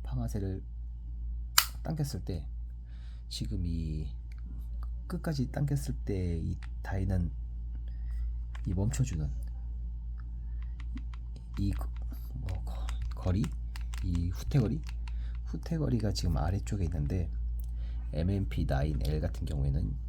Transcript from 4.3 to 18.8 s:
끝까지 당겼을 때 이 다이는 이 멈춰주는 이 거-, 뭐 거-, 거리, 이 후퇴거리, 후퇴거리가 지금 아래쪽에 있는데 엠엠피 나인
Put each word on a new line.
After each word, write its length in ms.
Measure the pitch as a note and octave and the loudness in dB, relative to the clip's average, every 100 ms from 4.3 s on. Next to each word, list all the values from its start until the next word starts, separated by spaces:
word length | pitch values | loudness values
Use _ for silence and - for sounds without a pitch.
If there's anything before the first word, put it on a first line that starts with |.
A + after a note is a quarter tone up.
| - - - - - - - - | -6 -6 -6 -4 -4 -4 -4 -4
끝까지 440 | F3+ - D3 B2+ | -2 0 2 2
당겼을 440 | - C#3+ C#3+ - B2 - | 2 2 2 0 -2 0
때 320 | G2 F2+ E2 | 2 2 2
이 200 | F2 F2+ - - | 2 -2 -2 -6
다이는 500 | - F#2+ F#2+ F#2 E2+ - - - - - - - - - - - - - - | -2 2 4 4 2 0 -4 -4 -4 -4 -4 -4 -2 0 -2 -2 -4 -2 0
이 80 | |
멈춰주는 560 | F2+ G2+ - B2+ E2+ D2 - - - - - - - - - - - - - - - - - - - - - - - | 4 4 4 2 2 0 0 -4 -4 -4 -4 -4 -4 -4 -6 -6 -4 -4 -4 -4 -4 -4 -4 -4 -6 -6 -8 -8 0
이 120 | G2+ | 2
거-, 160 | - - - - - - | 2 -2 -4 -4 -6 -6
뭐 300 | - F#2 F#2 - | -4 -2 -2 -2
거-, 220 | - - - - - | -4 -2 -2 -2 -2
거리, 280 | F#2 F2+ D#3 - - - - - | 2 2 2 0 -4 -4 -4 -2
이 260 | F#2+ F2 F2 | 0 2 2
후퇴거리, 520 | F2+ - C3 G#2 B2+ - - - - - - - | 0 2 4 6 2 -2 -4 -4 -2 -2 -4 -4
후퇴거리가 680 | - - E3 C#3 B2 G#2+ | -4 -2 2 4 4 4
지금 260 | F#2+ F2+ E2 | 2 4 4
아래쪽에 480 | D#2+ G2 - G#2+ E2+ | 4 2 2 2 2
있는데 440 | E2+ D2 F#2 F2 - - - - - - - - | 2 2 2 2 0 0 0 -2 -2 -2 -2 -2
엠엠피 520 | - F2 G2+ G2 - D2+ | 0 2 4 2 2 4
나인 340 | C2+ | 4